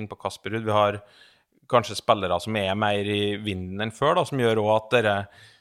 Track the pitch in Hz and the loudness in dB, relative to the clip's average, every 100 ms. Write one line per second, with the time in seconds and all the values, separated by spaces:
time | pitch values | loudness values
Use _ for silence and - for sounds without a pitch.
0 | 104 - 98 - 101 113 110 104 104 101 | -12 -8 -8 -8 -8 -6 0 2 2 0
1 | - _ - _ _ _ - 123 107 101 | -10 _ -20 _ _ _ 0 0 0 -2
2 | - 107 95 87 110 110 95 101 107 104 | 0 0 2 -2 -2 -2 -2 0 0 0
3 | 101 104 104 104 107 92 90 95 110 - | 0 -2 -2 -2 -4 -6 -6 -6 -8 -2
4 | 143 175 147 135 117 110 104 110 - 123 | 0 2 0 0 2 2 2 2 2 2
5 | 107 101 98 - - _ | 2 0 -4 -14 -20 _